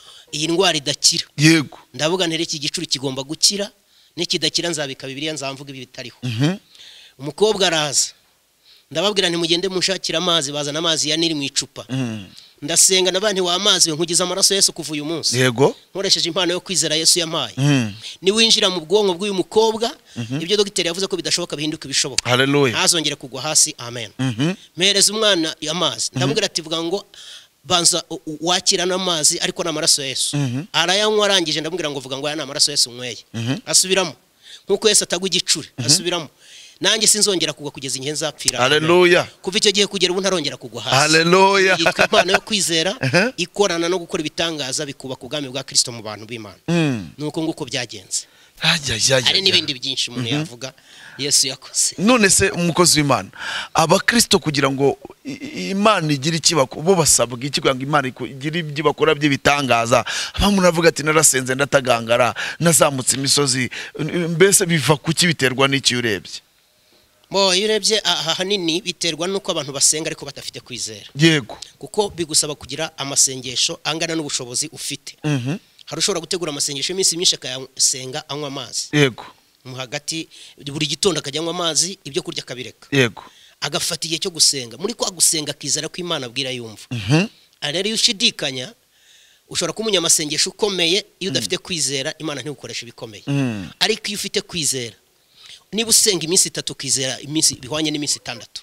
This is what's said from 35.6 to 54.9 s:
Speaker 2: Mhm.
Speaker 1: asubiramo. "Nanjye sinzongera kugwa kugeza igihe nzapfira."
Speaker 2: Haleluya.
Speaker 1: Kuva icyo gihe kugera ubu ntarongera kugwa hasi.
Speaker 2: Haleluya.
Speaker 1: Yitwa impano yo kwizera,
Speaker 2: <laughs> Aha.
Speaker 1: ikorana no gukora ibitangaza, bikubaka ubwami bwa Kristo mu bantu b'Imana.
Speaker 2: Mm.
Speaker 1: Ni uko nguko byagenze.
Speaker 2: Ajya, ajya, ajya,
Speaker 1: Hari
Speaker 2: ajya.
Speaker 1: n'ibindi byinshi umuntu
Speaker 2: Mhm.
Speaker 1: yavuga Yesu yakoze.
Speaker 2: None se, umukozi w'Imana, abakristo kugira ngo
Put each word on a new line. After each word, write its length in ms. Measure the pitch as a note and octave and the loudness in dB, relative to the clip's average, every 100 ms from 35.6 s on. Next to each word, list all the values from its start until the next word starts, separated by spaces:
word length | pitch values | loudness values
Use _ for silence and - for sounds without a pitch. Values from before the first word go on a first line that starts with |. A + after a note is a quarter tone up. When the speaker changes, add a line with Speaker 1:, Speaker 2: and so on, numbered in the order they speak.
| - - | -4 -6
Speaker 2:
Mhm. 100 | A#2+ | 0
Speaker 1:
asubiramo. 420 | E3+ F3 F3 C#3+ _ - - - - | 0 0 -4 -6 _ -20 -20 -20 -4
"Nanjye 260 | F3 A3 G#3+ | 0 2 2
sinzongera 460 | G#3+ G#3 F3+ D#3 | 2 2 0 -2
kugwa 180 | D3 C#3+ | -6 -10
kugeza 240 | - C3+ B2+ | -10 -8 -6
igihe 140 | C3 | -6
nzapfira." 480 | D3 D3+ - B2+ B2 | -4 -4 -4 -2 2
Speaker 2:
Haleluya. 640 | B2+ D3+ D#3+ F3 F3+ F3 C#3 - | 4 4 4 6 6 4 2 -6
Speaker 1:
Kuva 140 | - G3+ | -4 0
icyo 140 | G#3+ | 2
gihe 160 | G3+ G3 | 2 0
kugera 240 | G3 F3 | 0 0
ubu 80 | F#3 | 0
ntarongera 360 | F#3+ F#3 C#3+ B2+ | 0 -2 -4 -8
kugwa 220 | B2 A2+ | -12 -10
hasi. 120 | A#2+ B2+ | 0 2
Speaker 2:
Haleluya. 800 | D3+ D#3+ E3 F#3 G3 G3 F#3+ F3 | 4 4 6 8 8 6 4 4
Speaker 1:
Yitwa 240 | F3 - - | 2 4 4
impano 260 | G#3 F3 | 4 4
yo 80 | G3 | 2
kwizera, 500 | - G#3+ D3+ E3 E3+ B3+ | 0 -2 0 0 0 -2
Speaker 2:
<laughs> 20 | |
Aha. 300 | C3 E3 A#3 - | 0 2 2 0
Speaker 1:
ikorana 500 | F#3 - G3+ E3+ E3+ | -4 0 0 2 0
no 60 | F#3 | -2
gukora 200 | E3+ F3+ | -4 -4
ibitangaza, 640 | D3+ - E3 D#3 C3 C3+ C#3+ | -4 -2 -4 -4 -6 -6 -6
bikubaka 380 | C3+ C3 C3 | -8 -10 -12
ubwami 240 | B2 D3+ C3+ | -8 -8 -6
bwa 160 | C3 | -8
Kristo 280 | - D3 - A#2 | -4 0 0 -2
mu 60 | |
bantu 220 | G#2+ G#2 A2 | -10 -12 -10
b'Imana. 320 | A#2 G#2 F2 - | -12 -12 -12 -2
Speaker 2:
Mm. 420 | E3+ D3+ A#2+ D#2+ - | 0 2 0 -6 -8
Speaker 1:
Ni 60 | D3+ | -8
uko 140 | E3 | -4
nguko 220 | D#3+ D#3 C3+ | -4 -4 -6
byagenze. 600 | C3+ A#2+ G#2 - - - _ _ - | -6 -6 -10 -8 -8 -8 _ _ -6
Speaker 2:
Ajya, 360 | D#3+ E3 C3+ A2 | -2 0 -2 0
ajya, 220 | C3+ C3 | 2 4
ajya, 100 | B2+ | 4
Speaker 1:
Hari 120 | F3 | 2
Speaker 2:
ajya. 20 | |
Speaker 1:
n'ibindi 320 | F#3+ F3+ D3+ C3 | 4 2 0 -6
byinshi 300 | C3+ C3 - | -8 -6 -6
umuntu 160 | A#2+ A#2 | -4 -2
Speaker 2:
Mhm. 60 | D3 | -2
Speaker 1:
yavuga 340 | D#3 A#2+ C3 - _ - - - | -4 -8 -14 -14 _ -20 -18 -8
Yesu 300 | C#3 - C3+ | 0 2 0
yakoze. 480 | C3 - - - - | -4 -8 -4 -2 0
Speaker 2:
None 320 | G3+ B3+ G3 | 4 4 4
se, 200 | - F#3+ | 2 2
umukozi 480 | E3+ F3 E3 E3+ C#3+ | 0 0 2 4 4
w'Imana, 300 | C#3+ A#2 G2+ - - - - | 4 2 -2 -10 -10 -8 -4
abakristo 640 | - D#3+ F#3+ - A#3+ - F#3+ | 0 4 4 2 0 4 2
kugira 280 | D#3+ C#3+ C3+ | 2 0 0
ngo 280 | C3+ C#3 | 2 2